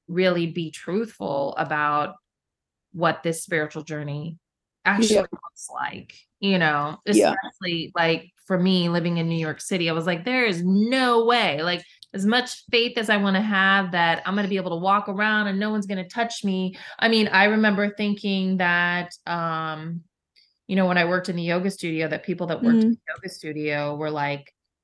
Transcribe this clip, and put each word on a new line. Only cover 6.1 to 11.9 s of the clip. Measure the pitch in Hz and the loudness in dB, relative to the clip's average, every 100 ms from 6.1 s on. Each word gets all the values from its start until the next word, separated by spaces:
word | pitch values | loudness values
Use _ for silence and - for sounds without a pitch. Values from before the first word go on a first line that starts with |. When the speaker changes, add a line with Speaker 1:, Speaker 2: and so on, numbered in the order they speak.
| - _ _ | -20 _ _
Speaker 1:
you | 196 185 | 0 2
know, | 156 147 147 - - | 2 0 -2 -6 2
Speaker 2:
Yeah. | 208 202 - | 4 4 2
Speaker 1:
especially, | - - 180 165 - 175 | -6 -10 -6 -6 -4 0
like, | 165 165 - _ - | 2 0 -4 _ -4
for | 180 | 0
me | 185 185 175 | 4 4 2
living | 170 170 170 | 0 0 0
in | 165 | -2
New | 165 | -2
York | 156 147 | -4 -6
City, | - 185 165 | -4 -2 0
I | |
was | 165 170 | 0 0
like, | 170 247 | -2 -2
"There | 254 233 | 0 2
is | 170 | 0
no | 180 196 226 262 247 233 226 | 2 2 2 2 4 4 4
way, | 240 196 143 | 4 2 0
like, | 170 175 - | -2 -4 -6